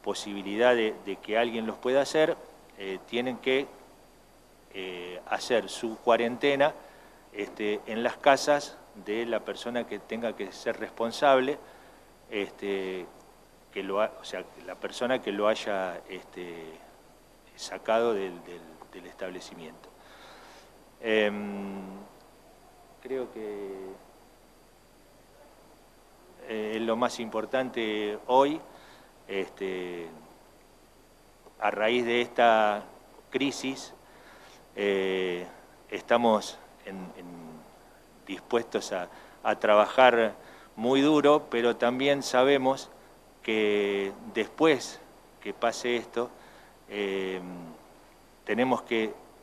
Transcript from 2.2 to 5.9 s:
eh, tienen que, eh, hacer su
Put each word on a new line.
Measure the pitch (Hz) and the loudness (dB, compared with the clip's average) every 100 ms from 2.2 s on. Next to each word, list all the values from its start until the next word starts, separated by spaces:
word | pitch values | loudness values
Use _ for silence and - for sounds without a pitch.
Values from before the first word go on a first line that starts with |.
| 156 - - - - - | 2 0 -10 -20 -20 -12
eh, | 98 95 - | -8 -8 -4
tienen | 117 127 117 | -4 -2 -4
que, | 131 131 135 - - - - - - - - - - | 0 0 -2 -10 -20 -20 -20 -20 -20 -20 -20 -20 -18
eh, | 98 92 90 90 87 - | -12 -10 -10 -12 -14 -8
hacer | - - 117 95 | -6 0 0 0
su | - 113 | -6 -6